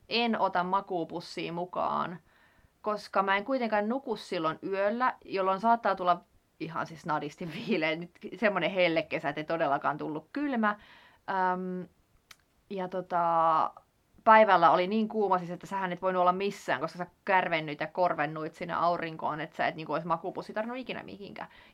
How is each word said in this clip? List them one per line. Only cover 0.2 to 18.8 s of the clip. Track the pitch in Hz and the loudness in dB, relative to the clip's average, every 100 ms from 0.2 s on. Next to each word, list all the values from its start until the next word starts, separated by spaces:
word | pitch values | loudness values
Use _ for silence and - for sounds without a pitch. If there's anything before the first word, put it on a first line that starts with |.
| 233 220 | 0 2
ota | 190 185 | 2 0
makuupussia | 180 196 196 180 160 170 - - 160 | 0 -2 -2 -4 -4 -8 -10 -8 -6
mukaan, | 170 180 170 160 147 151 180 - _ _ _ _ _ | -6 -6 -4 -2 -2 -4 -8 -16 _ _ _ _ _
koska | 214 208 - 202 | -6 -6 -2 0
mä | 196 196 | 2 0
en | |
kuitenkaan | 208 262 226 214 208 | 0 -2 0 0 0
nuku | 262 - 208 | -2 -4 -8
silloin | - 180 156 156 | -4 -2 -2 -2
yöllä, | 190 190 202 233 254 - | -4 0 0 0 -2 -2
jolloin | - 190 190 190 | -6 -2 0 2
saattaa | 226 233 214 | 2 2 2
tulla | 185 180 175 - _ _ _ | 0 2 0 -2 _ _ _
ihan | 156 160 151 | -8 -6 -8
siis | 160 165 | -8 -6
nadisti | 151 147 - 170 | -4 -4 -10 -10
viileä. | 175 220 202 156 160 | -8 -4 0 0 -2
Nyt | 175 _ - 190 | -8 _ -16 -2
semmonen | 220 190 156 | 0 2 0
hellekesä, | 190 175 160 151 135 147 | 2 2 2 -2 -4 -4
että | 147 | -6
ei | |
todellakaan | 151 165 151 143 143 147 | -4 -2 0 0 -2 -4
tullut | 151 151 - | -6 -8 -8
kylmä. | 277 294 247 214 | -6 -4 0 0
Äm, | 208 - - - _ - 190 185 180 185 180 180 _ _ _ _ - _ _ _ | -2 -12 -20 -20 _ -6 0 0 0 -4 -8 -10 _ _ _ _ -20 _ _ _
ja | 196 180 | -8 -6
tota, | 185 180 180 170 165 165 160 - - _ _ _ - | -6 -2 0 2 4 6 4 2 -4 _ _ _ 2
päivällä | - 165 196 180 165 | 8 10 10 8 8
oli | 165 180 | 6 4
niin | 220 214 | 0 0
kuuma | 220 196 180 | 0 2 2
siis, | 170 | 0
että | 175 170 | -10 -8
sähän | 196 185 | -6 -4
et | 175 | -2
voinut | 185 185 | 0 4
olla | 180 | 4
missään, | 185 202 202 - 131 | 4 -2 -4 -4 -2
koska | 165 175 | -4 -6
sä | 175 _ | -10 _
kärvennyt | - 185 180 160 156 147 | 2 2 4 -2 -4 -6
ja | 156 | -6
korvennuit | 185 175 160 147 156 156 | 0 0 2 -2 -4 -10
sinne | - 170 | -8 -6
aurinkoon, | - | 0